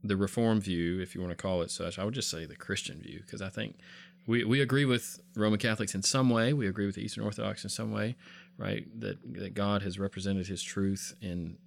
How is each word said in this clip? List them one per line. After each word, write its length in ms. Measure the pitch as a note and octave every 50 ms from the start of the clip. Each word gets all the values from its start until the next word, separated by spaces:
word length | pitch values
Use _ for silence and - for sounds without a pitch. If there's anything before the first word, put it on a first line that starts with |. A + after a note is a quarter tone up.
| -
the 140 | G#2 G2+
Reformed 460 | F#2+ G2+ G2 - A#2+ A#2 A2+ A2 G#2+ G2
view, 360 | F#2+ F2+ E2+ E2+ E2+ F2 F#2
if 140 | F#2 - -
you 80 | -
wanna 140 | F#2 F2+ E2+
call 260 | - - F#2+ F#2 F2
it 80 | E2+ -
such, 280 | - - F2+ E2+ F2 F#2
I 40 | F#2+
would 100 | G#2+ B2
just 160 | C#3 - -
say 160 | - E2 E2
the 100 | - -
Christian 440 | - - - G2+ G2 - - - -
view, 220 | - - - - -
'cause 140 | - - G#2
I 80 | G2 F#2+
think 280 | - G#2+ A2 G#2+ - - - - - - - - _ _ _
we, 180 | A2+ A2+ A#2+ A#2
we 160 | A2 A#2+ C#3
agree 240 | C#3 B2+ C3 C#3 C#3+
with 360 | C3 B2 A#2 - - - - - - -
Roman 240 | G#2+ G#2+ G#2+ G#2+ G2+
Catholics 340 | - A2 A2 G#2+ A2+ G#2 -
in 80 | G2
some 280 | G2 - - C3 C3 B2+
way. 240 | A#2+ A2+ A2+ B2 D3
We 140 | C#3+ A#2
agree 180 | F#2+ F#2 A2 G2+
with 100 | G2+ F#2+
the 60 | G2 A2
Eastern 200 | G#2+ - A2 A2
Orthodox 400 | G#2+ G#2 - A2+ G2+ G2+ - -
in 60 | G2+
some 220 | - - A2+ A2
way, 240 | G#2+ G#2+ G#2 A2+ A#2+ _ - - - - - - _
right? 300 | - G#2 G2 G#2 A2 - - A2 A2+
That, 180 | A2 G2+ G2+ - - - -
that 180 | - G2 F#2+ -
God 280 | G#2 G2+ G2+ G#2 G2+ G2+
has 160 | G2 F2+ G2
represented 480 | G2 G2 - G2 F#2+ G2 G2 F#2+ F2+
his 140 | G2 G2 F2+ -
truth 520 | - - G2+ G2 G2 G2 F#2+ - - - -
in 360 | A2 F#2 F2 F2 E2 E2 E2 - _